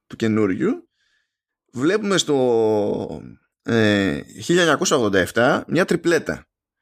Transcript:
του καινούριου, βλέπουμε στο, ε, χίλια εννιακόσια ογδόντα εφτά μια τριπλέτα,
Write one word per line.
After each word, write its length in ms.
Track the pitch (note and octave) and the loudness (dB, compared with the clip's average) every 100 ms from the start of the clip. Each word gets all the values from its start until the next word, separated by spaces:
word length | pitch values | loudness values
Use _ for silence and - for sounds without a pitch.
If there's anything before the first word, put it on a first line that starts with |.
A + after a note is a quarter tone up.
| - | -16
του 100 | - | -4
καινούριου, 720 | A2+ A2 G2+ G2+ G3+ E4+ - _ _ _ _ _ _ _ _ | -2 0 0 0 -2 -4 -10 _ _ _ _ _ _ _ _
βλέπουμε 460 | A#2+ D3+ G#3+ G3+ F3+ | -2 0 0 0 -2
στο, 1040 | - C#3 B2+ A2+ A2 G#2 G#2 - - D2+ - - _ _ | 0 0 2 2 2 2 0 -4 -8 -12 -16 -20 _ _
ε, 600 | - A#2 G#2+ G2+ F#2+ C#2+ - - | -2 2 4 2 0 -4 -10 -10
χίλια 200 | - F3 | 0 2
εννιακόσια 360 | E3 C3+ F#3 C#3+ | 2 2 0 0
ογδόντα 220 | G#2 F#2+ | 2 2
εφτά 460 | E2+ A2+ B2+ G3 - | 0 0 0 0 -2
μια 160 | D3 | -2
τριπλέτα, 600 | F#3+ E3+ E3+ D#3+ - C2+ - _ _ _ | 0 -2 0 -2 -2 -10 -12 _ _ _